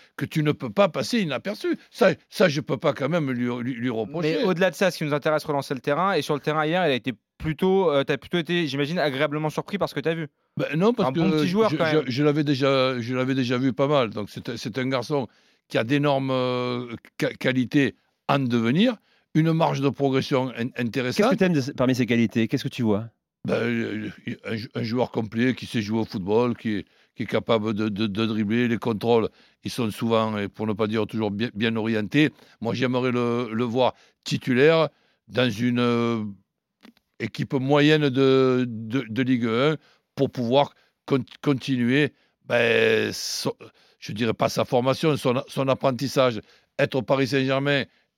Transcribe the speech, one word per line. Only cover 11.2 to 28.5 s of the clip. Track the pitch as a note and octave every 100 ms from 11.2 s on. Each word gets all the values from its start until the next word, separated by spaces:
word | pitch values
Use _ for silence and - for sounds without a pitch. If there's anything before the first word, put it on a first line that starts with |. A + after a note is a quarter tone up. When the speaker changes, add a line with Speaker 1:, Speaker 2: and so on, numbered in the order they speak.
| D#3+
Speaker 2:
petit | D#3 D3
joueur, | F#3+ A3
Speaker 1:
je, | D#3
Speaker 2:
quand | E3
Speaker 1:
je, | D#3
Speaker 2:
même. | C3
Speaker 1:
je | A#2+
l'avais | D3 D3
déjà, | D3 C3+ C#3 C3+ C3 B2+
je | A2+
l'avais | B2+ B2+ C3
déjà | B2 B2+
vu | C3
pas | B2 C#3
mal. | D3 A#2
Donc, | A2 G2+
c'est, | - F#2+ A#2
c'est | - C3
un | B2+
garçon | C3+ A2+ D3 A2+ _ _ _ _
qui | C3
a |
d'énormes, | A2+ C#3+ C#3+ C3+ C3+
euh, | C3 B2+ B2+ B2 B2 A#2+ A2+ - -
qua-, | C#3
qualités | A2+ C#3 B2+ A#2+ D3+ B2+ - _ _ -
en | C#3+
devenir, | C3 A#2+ A2+ D3 A#3+ A3 _ _ _ D#3
une | D#3+
marge | D#3+ D3+ C#3+
de | C#3
progression | A#2 C#3 C3 A#2 C3+ C3 A#2
in-, | A#2+ -
intéressante. | A#2+ C3 B2 A#2+
Speaker 3:
Qu'est-ce | G#3+
que | C#4+
t'aimes | F#3
de... | D#3 B2+
parmi | - B2+
ses | A#2+ A2+
qualités ? | A#2 A2+ A2+ A2
Qu'est-ce | C#3
que | C#3
tu | -
vois ? | A2+ G2+ A2+ _ _ _
Speaker 1:
Ben, | - A#2
euh, | A#2 A#2 A2 G#2 G#2+ - - A#2 G#2
un, | A2 A2 A#2
un |
joueur | A#2 A#2+ B2
complet | B2 A2+ A#2 B2+ A2+
qui | G#2
sait | A#2+
jouer | G#2 A2
au | G#2+
football, | - F2+ A2 B2 A2+
qui | A2
est, | G2+ - _ _ _
qui |
est | A2
capable | A#2 G#2 A2+ G#2+
de, | G#2 G#2+
de, | G2 A2
de | G2 A2+
dribbler. | A2 G#2